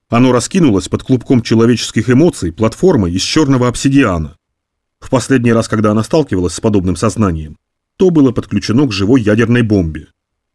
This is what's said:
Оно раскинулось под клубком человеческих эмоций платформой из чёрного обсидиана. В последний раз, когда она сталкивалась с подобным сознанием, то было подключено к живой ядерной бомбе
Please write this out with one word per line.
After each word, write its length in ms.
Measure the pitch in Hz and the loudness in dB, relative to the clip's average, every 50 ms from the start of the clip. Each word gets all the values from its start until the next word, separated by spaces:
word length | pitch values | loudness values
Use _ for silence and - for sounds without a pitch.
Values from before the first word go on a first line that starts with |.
| _ _ | _ _
Оно 240 | - 117 131 127 123 | 0 2 2 2 2
раскинулось 560 | 123 113 - - 196 170 135 101 92 85 - | 0 0 -2 0 0 2 2 2 0 -2 -4
под 140 | - 104 - | -6 -6 -2
клубком 380 | - 131 123 - - 143 120 | -2 -2 -2 0 0 0 0
человеческих 680 | - - 117 110 113 120 123 110 - - - 117 107 120 | 0 0 2 2 2 2 2 0 -4 -6 -6 -4 -2 0
эмоций 420 | 123 127 165 175 - - - 85 | 2 4 4 2 0 -2 -6 -8
платформой 640 | 82 - 107 113 - - - 190 180 123 95 87 82 | -4 -2 -2 -4 -2 0 0 2 2 2 0 -2 -2
из 80 | 92 | -4
чёрного 480 | - - - 156 156 139 139 127 123 123 | -4 -2 0 0 2 2 2 2 0 0
обсидиана. 640 | 120 - - 139 135 139 131 107 92 82 78 76 80 _ _ _ _ _ _ _ _ _ _ _ _ _ | -2 -2 -2 0 2 2 2 2 0 -2 -4 -8 -12 _ _ _ _ _ _ _ _ _ _ _ _ _
В 100 | - - | -8 -4
последний 440 | - 123 117 - 135 135 120 120 113 | -4 -2 -2 -2 -4 -2 0 0 0
раз, 140 | 113 110 - | 0 -2 -2
когда 240 | - 110 107 107 | -2 -2 0 0
она 120 | 107 110 110 | 0 0 -2
сталкивалась 500 | - - 160 147 - - 92 90 87 - | 0 0 -2 -2 -2 -2 -4 -4 -4 -4
с 60 | - | -4
подобным 360 | - 113 104 101 87 92 87 | -2 -2 0 0 0 -2 -2
сознанием, 640 | - - 110 - - 110 95 85 80 78 73 76 - _ _ _ _ _ _ _ - | -2 -2 -4 -2 -2 -2 -2 -2 -4 -8 -12 -16 -20 _ _ _ _ _ _ _ 0
то 120 | 190 185 | 0 2
было 220 | 170 156 139 131 | 4 4 2 2
подключено 560 | 113 - - - 98 104 - - 107 127 151 131 | 0 -2 -6 -4 -4 -4 -2 0 0 0 0 0
к 40 | |
живой 300 | 98 98 98 98 131 131 | -2 -2 0 2 2 2
ядерной 400 | 107 107 107 110 120 107 120 123 | 2 2 2 2 2 2 2 2
бомбе 460 | 120 104 104 101 87 80 76 78 71 - _ _ _ _ _ _ _ _ | 2 2 0 0 0 -2 -6 -10 -14 -18 _ _ _ _ _ _ _ _